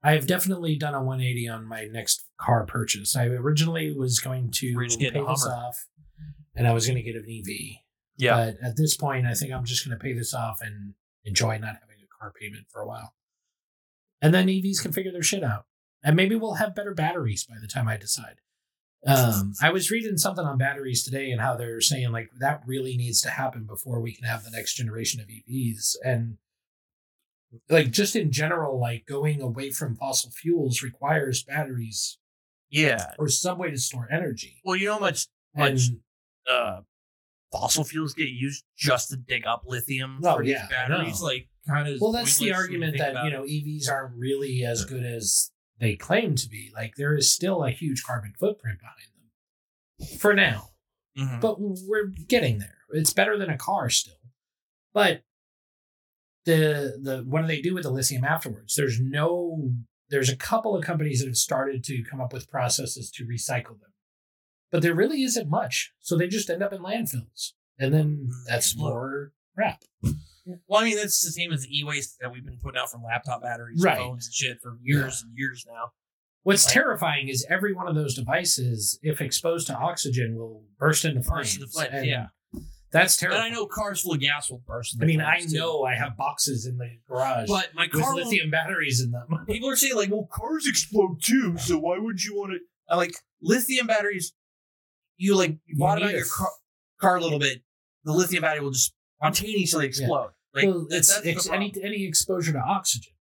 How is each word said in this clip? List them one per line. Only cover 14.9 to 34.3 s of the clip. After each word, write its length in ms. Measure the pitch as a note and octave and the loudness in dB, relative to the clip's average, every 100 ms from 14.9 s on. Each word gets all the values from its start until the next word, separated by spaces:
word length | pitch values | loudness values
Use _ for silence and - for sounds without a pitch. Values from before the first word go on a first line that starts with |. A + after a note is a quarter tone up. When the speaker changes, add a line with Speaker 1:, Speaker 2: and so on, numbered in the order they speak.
Speaker 1:
figure 180 | D#3+ F#3+ | -4 -4
their 100 | F3+ | 0
shit 200 | E3+ G3+ | 0 0
out. 220 | D3 G#2 - _ _ _ | -2 -4 -6 _ _ _
And 120 | D3 D#3 | 4 6
maybe 200 | G3 A3+ | 6 2
we'll 180 | A3 G3 | 0 0
have 180 | G#3+ | -2
better 200 | F#3+ G3+ F3 | -2 -6 -2
batteries 480 | D#3 F3 B2+ G2+ | 0 0 -2 -2
by 120 | - A2 | -6 -12
the 60 | G#2+ | -8
time 200 | C3 A#2 | -2 -2
I 80 | A2 | -2
decide. 380 | G2+ - A2 - _ _ _ _ _ _ - | -4 -6 -6 -18 _ _ _ _ _ _ 4
Um, 480 | C3+ B2 G#2 G2 G2+ | 6 8 4 0 2
I 100 | D3+ | 2
was 200 | F#3 - | 4 0
reading 260 | A3+ A3 F#3 | 0 0 0
something 280 | G3+ F#3+ D#3 | 0 0 -2
on 120 | C3 | 0
batteries 460 | C3 C#3+ C3 B2 | 0 -2 -2 -2
today 280 | - C3 C3+ | -2 -4 -4
and 100 | A#2+ | -2
how 140 | B2+ A#2+ | 0 -2
they're 260 | A#2 A2+ | -4 0
saying, 300 | A2+ C#3 B2 | 0 2 -2
like, 180 | A2+ A#2 B2+ | -4 -8 -2
that 220 | C3+ D3 B2 | -2 -2 -4
really 280 | C3 C3 B2 | -4 -2 -4
needs 220 | A#2+ A#2 | 0 0
to 80 | - | 0
happen 340 | - C3+ A#2+ A2 | -2 -4 -4 -12
before 340 | G2+ C3+ A#2+ | -10 -6 -4
we 140 | A#2 | -6
can 100 | A2 A#2+ | -8 -6
have 180 | A2 | -6
the 80 | G#2+ | -6
next 240 | A2 G#2 - | -8 -6 -4
generation 440 | A#2 A2 A2+ A#2+ | -4 -4 -4 -4
of 80 | G2+ | -8
E 140 | A2 - | -18 -8
Vs. 520 | B2+ B2 G#2+ - - | -4 -2 -2 -4 -2
And 340 | C3 A#2+ A#2 G#2 _ _ _ _ _ _ _ _ _ _ _ A#2 _ | 0 0 -2 -8 _ _ _ _ _ _ _ _ _ _ _ -20 _
like, 220 | D#3+ C3+ | 6 6
just 240 | A2+ G3+ A3+ | 4 2 2
in 160 | D#3 | 2
general, 480 | C3 D#3 F3 D3+ C3 | 2 0 0 -2 -2
like, 260 | A#2+ A#2 - | -2 -4 -6
going 360 | C#3 D3+ D3 | -2 0 0
away 300 | C3 A#2 C#3 | -2 -4 -6
from 240 | C3 C#3 A2 | -6 -4 -4
fossil 360 | - B2 A#2+ | -2 -2 -2
fuels 500 | - D#3+ E3+ C3+ A#2+ | -6 0 2 2 0
requires 640 | B2+ - - D#3 C#3 B2+ | -4 -6 0 2 2 -2
batteries. 720 | - C#3+ C#3+ B2+ A2+ G#2+ - - _ _ _ _ _ | -4 -4 -4 -4 -6 -4 -6 -8 _ _ _ _ _
Speaker 2:
Yeah. 440 | C#3+ D3+ A#2 F2+ - | 2 4 2 -2 -4
Speaker 1:
Or 80 | D3 | 0
some 300 | - F3+ F3+ | 0 0 -2
way 140 | F3+ | -4
to 60 | C#3 | -2
store 300 | B2+ B2+ A#2 | -4 -4 -2
energy. 500 | D3+ E3+ | -2 -2